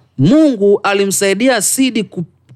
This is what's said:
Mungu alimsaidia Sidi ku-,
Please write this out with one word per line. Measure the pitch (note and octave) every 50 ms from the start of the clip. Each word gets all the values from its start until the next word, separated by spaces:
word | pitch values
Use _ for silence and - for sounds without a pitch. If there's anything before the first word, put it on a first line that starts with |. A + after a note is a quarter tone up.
| _ _ _
Mungu | - C3 F3 C4+ D#4 D#4+ C#4+ B3+ G3 G3+ G3+ G3+ - -
alimsaidia | G3 G3+ G3+ G3+ G3 F#3+ - - G3 G3 G3 A#3+ C4+ B3 G#3+
Sidi | F3 - - - C4+ C4 A3 A#3 F#3+
ku-, | - - F3+ E3 - _ _ _ _ -